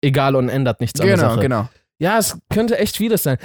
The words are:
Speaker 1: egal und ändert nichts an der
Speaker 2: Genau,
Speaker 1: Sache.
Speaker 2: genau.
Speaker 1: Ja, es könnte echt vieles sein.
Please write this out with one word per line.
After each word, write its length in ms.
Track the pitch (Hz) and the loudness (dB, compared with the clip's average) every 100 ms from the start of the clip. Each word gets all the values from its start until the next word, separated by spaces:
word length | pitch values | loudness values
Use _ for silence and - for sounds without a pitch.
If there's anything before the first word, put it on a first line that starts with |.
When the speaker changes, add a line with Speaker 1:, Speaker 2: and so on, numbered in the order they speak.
Speaker 1:
egal 360 | 143 135 139 135 | 0 2 2 2
und 100 | 123 | 0
ändert 320 | 135 127 110 | 0 -2 -2
nichts 180 | 117 143 | -4 0
an 60 | 185 | 2
der 100 | 185 | 4
Speaker 2:
Genau, 120 | - | 2
Speaker 1:
Sache. 100 | 117 | 2
Speaker 2:
genau. 260 | - 117 107 - _ - | 0 0 -4 -10 _ -4
Speaker 1:
Ja, 160 | 165 226 | 0 0
es 180 | 196 175 - | -2 -6 -4
könnte 280 | 208 233 233 | -2 0 0
echt 180 | 208 - | -2 -2
vieles 260 | 226 208 | -2 0
sein. 160 | 147 127 | 0 -2